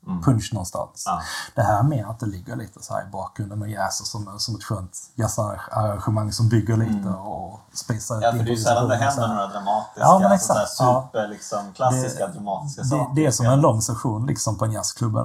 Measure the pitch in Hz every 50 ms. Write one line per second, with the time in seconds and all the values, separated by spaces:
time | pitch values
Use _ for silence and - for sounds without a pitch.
0 | _ - - 87 82 143 127 110 98 - - 101 90 - - 92 - - - -
1 | - - 90 82 80 - - - - - - - 113 98 107 101 120 147 156 120
2 | 101 101 117 - 123 107 95 90 90 - 120 120 110 98 - - - - 101 101
3 | 98 98 98 98 95 92 - - 104 98 101 104 101 104 107 98 98 95 - -
4 | 107 - - 107 104 98 98 104 - - 110 95 - - 110 98 92 90 - -
5 | - - _ - 113 107 - - 110 104 101 95 - - - 117 107 107 101 104
6 | - - 110 110 107 104 101 - 117 110 117 110 101 107 113 110 113 110 110 101
7 | 98 95 92 92 - - - - 92 - - - - _ - - - - 117 107
8 | - - 117 110 107 117 117 120 113 113 120 113 110 - 117 120 123 117 127 107
9 | - - - 127 117 113 107 104 98 98 98 104 98 104 107 107 107 - - 107
10 | 120 147 175 190 190 196 202 190 - - - 110 101 - - - 127 127 123 131
11 | 131 131 - 113 107 104 107 101 - - - 104 101 101 95 - - 127 127 131
12 | 127 131 - - 98 95 - 104 101 101 98 - - 143 139 - - 127 151 147
13 | 143 - 135 147 156 143 120 - 123 120 131 139 151 156 117 110 110 - 117 113
14 | - 131 107 107 113 143 139 - - - 107 - 123 110 110 104 95 - - -
15 | 120 117 107 117 120